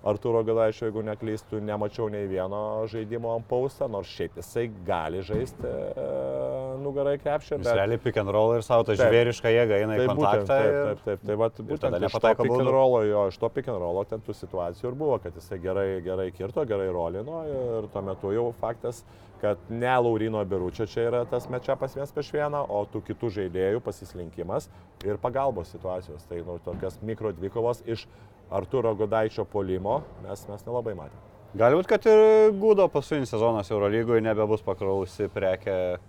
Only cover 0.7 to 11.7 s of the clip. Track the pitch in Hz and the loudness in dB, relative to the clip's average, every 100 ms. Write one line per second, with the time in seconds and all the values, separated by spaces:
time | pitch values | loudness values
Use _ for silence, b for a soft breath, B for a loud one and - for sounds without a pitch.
0.7 | - 113 110 107 107 110 107 - 110 104 | 0 -4 -4 -6 -6 -6 -6 -6 -6 -4
1.7 | 104 104 - 110 104 101 95 92 101 107 | -4 -4 -4 -4 -4 -4 -2 -4 -4 -4
2.7 | 110 110 113 107 117 117 117 117 123 135 | -4 -6 -6 -6 -6 -4 -4 -2 -2 -2
3.7 | - 135 101 95 - 85 - - 120 120 | -4 -6 -6 -8 -8 -8 -8 -8 -4 -4
4.7 | 101 90 87 78 90 90 107 127 - 123 | -6 -4 -2 -2 -6 -4 -4 -4 -8 -6
5.7 | 67 - - 139 135 135 135 131 131 131 | -6 -6 -6 -4 -4 -4 -4 -4 -6 -6
6.7 | 131 143 139 139 143 147 147 - 147 120 | -6 -4 -2 -2 -2 -2 -4 -4 -6 0
7.7 | 113 101 117 123 110 98 104 110 117 107 | 2 2 0 0 0 2 4 4 2 4
8.7 | 120 113 107 120 117 120 113 117 113 117 | 2 4 4 6 6 4 2 4 4 6
9.7 | 101 107 110 127 120 98 107 98 139 139 | 4 2 2 2 4 4 4 4 4 4
10.7 | 143 143 104 - 98 107 104 113 - 110 | 2 -2 -4 -4 -4 -4 0 0 -2 -8